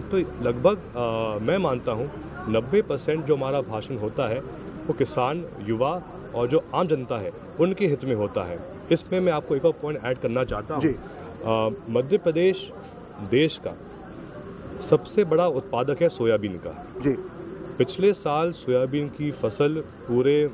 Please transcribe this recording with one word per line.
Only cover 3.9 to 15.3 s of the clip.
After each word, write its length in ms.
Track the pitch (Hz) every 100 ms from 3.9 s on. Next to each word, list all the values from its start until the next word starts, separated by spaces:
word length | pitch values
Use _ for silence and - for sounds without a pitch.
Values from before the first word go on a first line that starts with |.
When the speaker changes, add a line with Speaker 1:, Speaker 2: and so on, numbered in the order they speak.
| 123
Speaker 1:
होता 320 | 107 - 117
है 100 | 123 - - - - -
वो 60 |
किसान, 520 | - 131 - 123 165 165 -
युवा 400 | 101 113 135 180 - - - 113
और 120 | 120
जो 160 | 156 -
आम 140 | 139 175
जनता 320 | 147 123 117
है 120 | 90 - - -
उनके 280 | 180 190 185
हित 180 | 143 131
में 100 | 110
होता 280 | 101 107
है। 160 | 90 85 - - -
इसमें 280 | 170 - 185
मैं 140 | 180
आपको 220 | 151 - 139
एक 100 | 165
और 60 |
पॉइंट 280 | 151 147 151 117
ऐड 120 | 127
करना 260 | 123 123
चाहता 300 | 127 107 107
हूँ। 80 | 151
Speaker 2:
जी। 140 | 147 113 - - - - 113
Speaker 1:
अ, 240 | 113 110 104 117
मध्य 280 | 117 135 208
प्रदेश 540 | 170 160 185 185 - - - - - - 98
देश 300 | 120 156 - -
का 40 | 85 - - - - - - - - -
सबसे 500 | - - 151 - 214
बड़ा 240 | 180